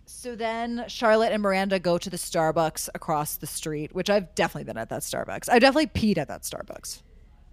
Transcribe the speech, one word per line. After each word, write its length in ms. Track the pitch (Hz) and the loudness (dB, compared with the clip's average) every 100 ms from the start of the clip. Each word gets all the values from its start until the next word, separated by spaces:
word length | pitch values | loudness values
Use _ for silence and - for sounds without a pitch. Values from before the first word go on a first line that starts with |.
| - | -20
so 320 | - 247 233 | -14 -12 -6
then 480 | 226 226 233 240 220 | -4 -4 -4 -6 -6
Charlotte 460 | - 233 220 226 | 2 4 6 4
and 100 | 208 | 2
Miranda 340 | 202 190 196 190 | 2 2 2 0
go 180 | 180 175 | 2 0
to 120 | 190 | 0
the 60 | 180 | -8
Starbucks 720 | - 175 160 160 160 - - 175 | -2 2 2 4 2 0 -8 -8
across 400 | - 151 151 - | -2 -2 -2 -6
the 120 | 160 | -10
street, 460 | - 160 151 151 | -8 -6 -6 -4
which 160 | 185 180 | -4 2
I've 240 | 202 175 | 2 2
definitely 300 | - 175 151 | 0 0 -2
been 140 | 135 110 | -8 -8
at 100 | 113 | -6
that 120 | 110 | -6
Starbucks. 480 | - 127 - 95 - | -4 -6 -6 -6 2
I 100 | 240 | 6
definitely 280 | 269 277 311 | 6 6 0
peed 300 | - 214 180 | 0 2 2
at 120 | 143 | -2
that 140 | 92 | -8
Starbucks. 580 | - - - - - - - - - - - | -10 -10 -12 -14 -14 -14 -18 -20 -20 -20 -20